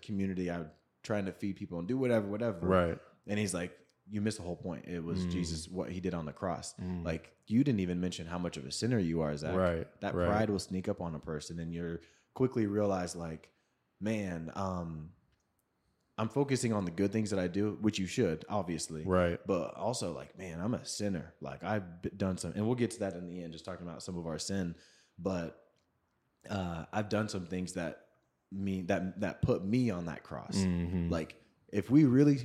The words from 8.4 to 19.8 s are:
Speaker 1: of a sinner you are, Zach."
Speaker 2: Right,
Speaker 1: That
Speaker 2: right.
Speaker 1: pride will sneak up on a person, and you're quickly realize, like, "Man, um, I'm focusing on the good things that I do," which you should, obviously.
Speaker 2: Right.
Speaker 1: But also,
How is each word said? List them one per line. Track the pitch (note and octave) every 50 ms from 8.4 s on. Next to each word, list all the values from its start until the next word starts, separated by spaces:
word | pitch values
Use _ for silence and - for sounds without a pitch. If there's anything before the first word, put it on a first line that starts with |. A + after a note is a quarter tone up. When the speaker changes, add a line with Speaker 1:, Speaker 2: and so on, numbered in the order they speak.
| F2+ E2+ - D#2+
Speaker 1:
of | C2
a | C2
sinner | - - G#2+ A#2 B2+ A2
you | F#2 D#2+ E2 E2
are, | D#2 D2 D2+ D2
Zach." | D2+ D#2 F2
Speaker 2:
Right, | F#2 F#2 F2 E2+ D#2+ - - - -
Speaker 1:
That | - G2 -
Speaker 2:
right. | F2 F2 F2
Speaker 1:
pride | G2+ G#2+ A2 G#2+
will | G2+ F#2
sneak | - - F#2+ F#2 F2+ G#2+
up | G2 -
on | F2 E2+ D#2
a | D2+
person, | - E2+ D#2 D2+ - - E2+ E2+
and | E2 E2 E2+
you're | E2+ E2+ E2 E2+ - - - _ _ _ _ -
quickly | - C3 C3 C3 B2 A2 G2+
realize, | G2+ G#2 G#2 G2+ F#2+ F#2 F2+ F2 -
like, | F2 E2 E2 D#2+ D#2 - - _ _ _ _ _ _ _ _ _ -
"Man, | F#2+ G#2+ A2+ G#2+ G2+ F#2 F2 E2 D#2+ D#2 -
um, | - G2 F#2+ F#2 F2+ E2+ E2 D#2+ D#2 D#2 E2+ - _ _ _ _ _ _ _ _ _ _ _ _ _ _ _ _ _ _ _ _ -
I'm | A2 A2+
focusing | - C#3 C#3+ C3+ C3+ A#2+ B2 A#2 A2
on | G#2 F#2+
the | F2
good | E2 F2 G2 G2+ G2+
things | A2 G#2+ G2
that | G#2 F#2+
I | F2+ F2
do," | E2+ G2 G#2 G#2+ G2 -
which | G#2+ G#2+ - -
you | F#2
should, | F2 - C3 A#2 E2+ D#2+ D2+ - -
obviously. | G2+ G#2 F2+ F2 E2+ D#2 - - D#2+ D#2 D#2+
Speaker 2:
Right. | F#2+ F#2 F2+ F2+ F2 E2+ - - G#2
Speaker 1:
But | G2 E2+ C#2+ - -
also, | -